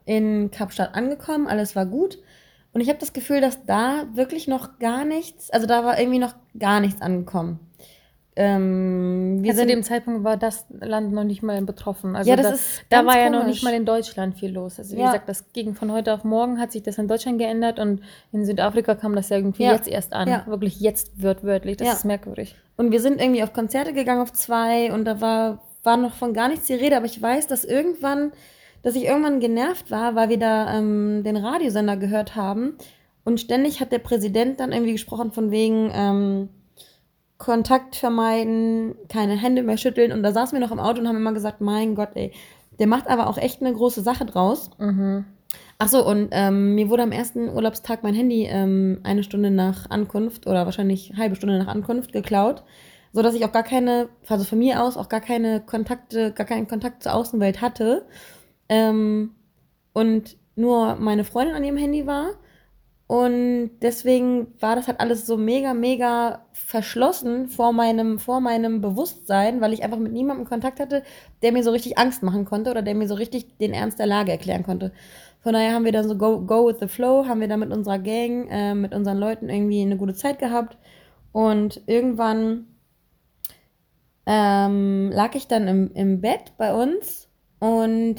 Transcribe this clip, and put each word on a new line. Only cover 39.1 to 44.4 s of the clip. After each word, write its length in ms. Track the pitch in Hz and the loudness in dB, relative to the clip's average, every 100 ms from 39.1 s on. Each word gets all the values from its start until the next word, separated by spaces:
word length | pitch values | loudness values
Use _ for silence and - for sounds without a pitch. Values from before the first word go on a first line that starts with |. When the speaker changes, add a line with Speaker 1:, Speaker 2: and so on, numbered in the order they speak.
| 220 202 202 | -2 0 2
Speaker 1:
Hände 260 | 247 254 | 2 2
mehr 120 | 240 220 | 2 0
schütteln, 360 | 254 247 233 | 0 2 2
und 100 | 220 | 2
da 100 | 208 | 0
saßen 240 | 208 254 277 | 2 0 -2
wir 60 | |
noch 80 | 240 | -2
im 60 | 226 | -2
Auto 220 | 208 240 | -2 0
und 80 | 233 | -2
haben 80 | 226 | 0
immer 160 | 220 | -2
gesagt, 280 | 214 208 208 | -2 -4 -4
„Mein 340 | 208 208 220 208 | -2 0 0 -2
Gott, 140 | 208 | -4
ey, 180 | - 196 - - - _ - | -6 -8 -10 -20 -20 _ 0
der 80 | 214 | 4
macht 220 | 247 - | 4 2
aber 180 | 247 226 | 0 0
auch 100 | 214 | 0
echt 240 | 254 - | -4 -2
eine 120 | 262 | -2
große 300 | 226 240 240 | 2 2 2
Sache 220 | 202 254 | -2 -2
draus.“ 460 | 247 185 | -2 2